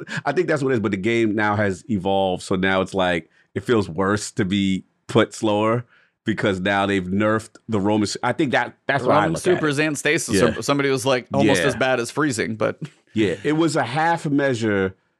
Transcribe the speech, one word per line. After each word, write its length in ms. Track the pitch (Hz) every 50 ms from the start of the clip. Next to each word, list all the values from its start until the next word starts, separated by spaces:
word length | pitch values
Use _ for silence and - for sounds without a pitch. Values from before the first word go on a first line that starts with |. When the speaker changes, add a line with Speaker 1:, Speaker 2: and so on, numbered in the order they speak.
| - - - - -
Speaker 1:
I 80 | - 135
think 160 | 180 175 156
that's 120 | 160 139
what 100 | 135 135
it 20 | 131
is. 60 | 113
But 100 | 98 110
the 60 | 98
game 380 | 98 92 113 117 117 117 110 101
now 200 | 107 107 107 104
has 300 | 104 107 101 95 82 - -
evolved. 540 | 110 98 85 98 98 98 95 95 90 90 -
So 120 | - 98
now 260 | 92 92 95 95 95
it's 120 | 95 92 -
like, 360 | 95 90 90 90 85 - _ _ _ _ _ -
it 60 | 98
feels 260 | - - 123 110 98
worse 420 | 87 80 82 98 95 104 101 - -
to 120 | - - 107
be 400 | 90 101 101 98 98 95 90 - _ _ _ _
put 260 | - - 117 110 - -
slower 520 | - 113 107 104 104 107 110 117 123 120 _ _ _ _ _ _ _ -
because 340 | 113 107 - - 110 95 92
now 260 | 90 101 101 98 98
they've 220 | 101 101 98 90
nerfed 480 | 90 92 101 107 107 110 110 107 - _ - _ -
the 100 | 110 104
Roman 280 | 95 104 107 107 104
su-, 120 | 101 - -
I 120 | - 123 123
think 180 | - 165 131
that, 240 | 123 127 120 117 - _ _
that's 180 | - 135 139 127
what 80 | 123 139
I 60 | 151
Speaker 2:
Roman 140 | 208 180 165
Speaker 1:
look 140 | 160 -
at 60 | 185 180
it. 20 |
Speaker 2:
supers 240 | 170 160 151 139 139
and 180 | 151 156 147
stasis. 380 | 139 - 147 160 165 - - 117
Speaker 1:
Yeah. 220 | 95 90 - 107
Speaker 2:
Or 40 | -
somebody 280 | 117 - 143 139 139 139
was 160 | 135 131 110
like, 220 | 135 131 127 117 - -
"Almost 280 | 139 123 107 - 90
Speaker 1:
Yeah. 60 | 82
Speaker 2:
as 80 | 143 117
bad 240 | 113 131 131 131 123
as 100 | 117 -
freezing," 460 | - 139 151 151 120 110 90 - 110
but 200 | 104 - 107 98 - - - _ _ _ _ -
Speaker 1:
Yeah, 220 | 107 110 95 80 107 107
it 80 | 147 151
was 240 | 160 170 160 139
a 60 | 160 131
half 400 | 113 123 156 156 170 170 165 -
measure 680 | 160 139 143 143 139 127 110 113 110 104 98 95 95 95 _ _ _ _